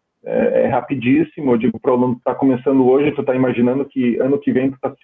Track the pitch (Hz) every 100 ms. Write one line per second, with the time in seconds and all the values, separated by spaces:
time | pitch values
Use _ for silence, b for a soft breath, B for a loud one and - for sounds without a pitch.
0 | _ _ - 120 110 - 113 - - 139
1 | 120 139 160 - 143 120 120 113 - 123
2 | 127 123 - 120 135 127 147 135 127 135
3 | 147 143 131 127 127 113 123 135 135 135
4 | 123 - 131 143 139 120 135 135 127 131